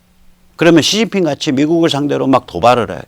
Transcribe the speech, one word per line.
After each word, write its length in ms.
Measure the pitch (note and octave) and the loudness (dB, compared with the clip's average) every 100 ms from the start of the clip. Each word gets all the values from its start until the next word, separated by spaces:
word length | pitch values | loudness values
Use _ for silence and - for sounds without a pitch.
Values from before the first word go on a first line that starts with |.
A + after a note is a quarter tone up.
| _ _ _ _ _ - | _ _ _ _ _ -2
그러면 280 | E3 E3 | 4 4
시진핑 400 | B2 G#3 A3+ G3 | 2 -2 -2 -2
같이 280 | D#3+ C#3 D#3+ | -4 -4 -4
미국을 380 | C3 D3+ E3+ E3 | -2 0 0 0
상대로 380 | C#3+ C#3+ C#3 C3+ | 0 -4 -2 0
막 180 | C3 - | 0 -2
도발을 460 | F2 A#2 B2 G2 | 0 2 2 -2
해, 100 | D#2+ | -8